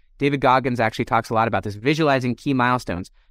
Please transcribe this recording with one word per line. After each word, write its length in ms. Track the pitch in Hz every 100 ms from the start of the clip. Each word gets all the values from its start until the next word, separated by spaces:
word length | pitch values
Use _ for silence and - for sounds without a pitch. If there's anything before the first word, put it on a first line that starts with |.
| _ _
David 220 | 139 139
Goggins 380 | 131 127 127 120
actually 260 | 113 - 117
talks 260 | 117 113
a 20 |
lot 140 | 113 113
about 160 | 104
this, 100 | 107
visualizing 600 | 104 117 156 156 135 123 120
key 180 | -
milestones. 560 | 131 123 123 - 87 95 _ _